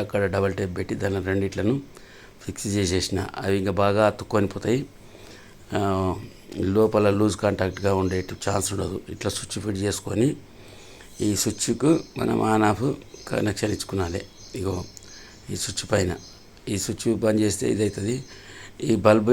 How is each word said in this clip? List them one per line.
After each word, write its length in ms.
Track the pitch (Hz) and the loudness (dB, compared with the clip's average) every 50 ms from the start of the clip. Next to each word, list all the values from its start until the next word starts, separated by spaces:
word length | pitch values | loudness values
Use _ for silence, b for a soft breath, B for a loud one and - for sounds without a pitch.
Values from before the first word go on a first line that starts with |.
అక్కడ 200 | 104 104 - 104 101 95 92 | 2 0 0 0 0 2 2
డబల్ 200 | 98 98 98 90 104 | 2 0 0 0 -2
టేప్ 160 | 101 90 87 90 | -4 -4 -4 -6
పెట్టి, 160 | 95 - 113 - | -4 -4 -4 -2
దాని 180 | 101 98 98 95 90 92 | -2 -2 -2 -2 0 0
రెండిట్లను 440 | 95 98 98 95 - 95 95 107 139 139 - - - B B B B B B B B B - | 0 0 0 -2 -2 0 0 0 0 0 -2 -8 -16 B B B B B B B B B -10
ఫిక్స్ 240 | - - - - 107 101 | -10 -8 -6 -4 -2 0
చేసేసిన. 440 | 104 98 87 92 90 - - 98 90 82 - - - - | 0 2 2 2 0 0 0 -2 -4 -4 -4 -8 -6 -2
అవి 120 | 98 98 101 | -2 0 0
ఇంకా 120 | 95 101 90 98 101 | 0 0 0 2 2
బాగా 200 | 101 98 107 107 104 | 4 4 4 4 4
అతుక్కొని 360 | - - - - - 104 101 98 - | 4 0 -4 0 0 2 2 0 -2
పోతాయి. 260 | 98 - 104 120 139 - - - - B B B B B B B B B B B B B - 104 104 | -4 -2 0 0 0 -2 -6 -12 -20 B B B B B B B B B B B B B -6 -2 -2
ఆ, 40 | 101 98 95 95 92 92 87 101 - - - - - - - - 92 95 98 | 0 0 2 2 0 0 -2 -4 -8 -14 -18 -20 -18 -12 -6 -4 0 2 4
లోపల 340 | 107 110 107 - 107 104 104 101 101 | 4 4 4 4 4 4 4 4 4
లూజ్ 180 | 107 107 92 - - | 4 2 2 2 0
కాంటాక్ట్గా 480 | 101 95 87 92 92 90 92 98 98 98 92 | 0 2 2 0 -2 -2 -2 0 2 2 2
ఉండే 160 | 92 90 92 92 90 - 98 - - | 2 2 0 -2 -4 -6 -8 -8 -4
ఛాన్స్ 220 | 101 98 101 95 - 101 | -2 0 0 0 -2 -2
ఉండదు. 240 | 95 90 85 95 - - - - | -2 -4 -4 -4 -6 -8 -10 -10
ఇట్లా 160 | - - 101 - | -6 -4 -4 -4
స్విచ్ 220 | - - - - 101 92 | -4 -6 -8 -8 -6 -4
ఫిట్ 140 | 107 98 95 101 | -4 -4 -2 -2
చేసుకొని 420 | 101 92 - - 101 95 101 120 151 - - - - B B B B B B B B B B B B B - - 104 | -2 -2 -4 -4 -4 0 2 2 2 0 -2 -10 -20 B B B B B B B B B B B B B -2 -2 0
ఈ 20 | 101 - | 0 0
స్విచ్కు 500 | - 107 98 - - - 117 117 - 151 165 - - - - - | 0 -2 -2 -2 -2 -2 -2 2 4 4 4 2 0 -6 -6 -4
మనం 160 | 113 117 117 113 107 110 | -2 0 0 2 2 2
on 120 | 107 107 107 107 | 4 4 4 4
off 120 | 101 101 120 147 - - - - - - - - | 2 2 0 -2 -2 -4 -8 -18 -18 -16 -10 -4
కనెక్షన్ 420 | - - 104 107 98 - 113 104 101 | -2 0 0 0 -2 0 -2 -2 -2
ఇచ్చుకునాలి. 460 | - - - 95 98 90 85 90 98 - - - - - - - - | -2 -4 -4 -2 -2 -2 -2 -4 -6 -8 -10 -18 -20 -18 -12 -10 -6
ఇగో 160 | 92 95 92 92 92 - - B B B B B B B B B B - | -4 -4 -4 -4 -6 -10 -14 B B B B B B B B B B -10
ఈ 40 | 101 92 | -8 -6
స్విచ్ 240 | - - - - - - | -6 -6 -6 -6 -4 0
పైన 200 | 110 101 - 92 85 - - - - - - - - - - - 107 | 2 2 2 2 -2 -4 -8 -16 -20 -20 -20 -20 -20 -14 -8 -4 -4
ఈ 20 | 95 - | -4 -2
స్విచ్ 240 | - 107 - - 120 110 110 113 | -4 -6 -2 0 0 0 2 2
బంద్ 180 | 110 107 110 107 | 2 4 4 4
చేస్తే 200 | 104 98 - 127 120 110 | 2 2 0 0 0 2
ఇది 100 | 101 107 | 2 2
అవుతుంది. 300 | 101 - 98 98 107 127 135 135 B B B B B B B B B B - 127 117 | 0 0 -2 -4 -2 -2 -4 -6 B B B B B B B B B B -6 0 0
ఈ 20 | 113 98 92 | 2 4 6
బల్బు 260 | 107 107 113 104 120 | 6 6 8 8 8